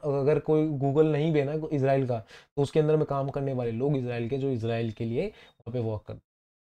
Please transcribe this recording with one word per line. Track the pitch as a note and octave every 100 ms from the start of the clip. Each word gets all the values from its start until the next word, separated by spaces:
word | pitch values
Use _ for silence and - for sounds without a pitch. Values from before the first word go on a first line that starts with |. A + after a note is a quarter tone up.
अगर | D3+ C#3 C#3 D3+
कोई | D3+ D#3 D#3
Google | C#3 C#3 C#3
नहीं | D#3 D3 D#3+
भी | D3+
है |
ना | C#3 D#3 D3+
इसराइल | D3 C3+ C3+ B2+
का, | A#2
तो | - - _ -
उसके | C#3 D#3+
अंदर | D3+ D#3
में | D3
काम | C#3 C#3
करने | C#3 C3+
वाले | B2+ A#2+
लोग | A2+ C#3 C#3
इसराइल | B2 A#2+ A#2
के, | C3+
जो | C#3
इसराइल | B2 A2+ A#2 A#2
के | G#2
लिए | A#2 A#2+ G3+
वहाँ | - - _ -
पे | B2
वर्क | A2 G#2+
करते | - A2
हैं, | _ _ _ _ _